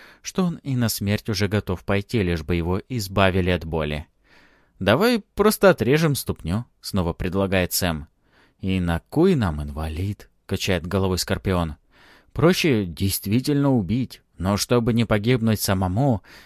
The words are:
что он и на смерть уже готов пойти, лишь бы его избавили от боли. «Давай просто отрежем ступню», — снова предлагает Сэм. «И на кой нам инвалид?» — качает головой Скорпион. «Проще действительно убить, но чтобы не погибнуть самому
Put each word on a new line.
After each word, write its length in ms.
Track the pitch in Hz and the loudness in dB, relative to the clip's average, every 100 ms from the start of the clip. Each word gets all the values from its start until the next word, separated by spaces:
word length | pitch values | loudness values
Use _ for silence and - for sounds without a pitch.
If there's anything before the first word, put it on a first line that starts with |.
| - - | -20 -20
что 220 | - - | -8 -2
он 140 | 180 160 | -2 -4
и 180 | 139 123 | -4 -2
на 140 | 113 | 0
смерть 380 | - 101 104 - | 0 -2 -2 -2
уже 180 | 98 101 | -2 0
готов 360 | 104 - 90 | 0 -2 -6
пойти, 380 | - 98 - 117 | -2 -2 0 0
лишь 220 | 90 85 | 0 0
бы 120 | 76 87 | 0 -2
его 240 | 82 92 - | 0 -4 -4
избавили 640 | 123 98 98 95 95 90 | -8 -4 2 4 4 2
от 160 | 87 80 | 0 -2
боли. 400 | 80 76 76 - _ _ _ _ _ _ _ | -4 -2 -4 -8 _ _ _ _ _ _ _
«Давай 460 | 95 127 233 233 - | 2 4 4 0 -2
просто 380 | - 208 - 196 | 2 2 6 4
отрежем 420 | - 113 151 165 | 4 2 2 2
ступню», — 520 | 135 - - 80 104 - _ | 0 -4 -8 -4 -4 -6 _
снова 320 | - 98 85 | -4 -2 -2
предлагает 600 | - 92 98 98 95 87 | -2 -4 -2 0 0 0
Сэм. 340 | - 90 78 76 _ _ _ _ _ | -2 -2 -4 -8 _ _ _ _ _
«И 200 | 95 95 | -2 0
на 220 | 85 82 - | 0 -2 -2
кой 240 | 147 190 | 2 4
нам 300 | 156 95 73 | 4 0 -2
инвалид?» — 680 | 73 73 80 80 98 98 - _ - | -6 -6 -6 -4 -6 -6 -12 _ -8
качает 400 | 95 - 87 85 | -4 -2 -2 0
головой 320 | 98 95 90 | -2 0 -2
Скорпион. 600 | - 90 101 90 82 73 _ _ - - _ | -2 -4 0 0 -2 -6 _ _ -20 -20 _
«Проще 540 | - 160 185 170 113 92 | 0 2 2 2 0 -2
действительно 840 | 78 98 - 98 117 139 143 139 | -4 -4 -4 -2 0 2 0 2
убить, 500 | 127 87 120 117 - _ - | 2 0 -2 -4 -10 _ -6
но 180 | 90 101 | -2 -2
чтобы 380 | - 120 117 | 0 0 2
не 120 | 117 110 | 0 2
погибнуть 560 | 107 110 127 113 104 | 0 2 2 2 0
самому 600 | - 95 92 98 139 107 - - | 0 0 0 0 0 0 -4 -20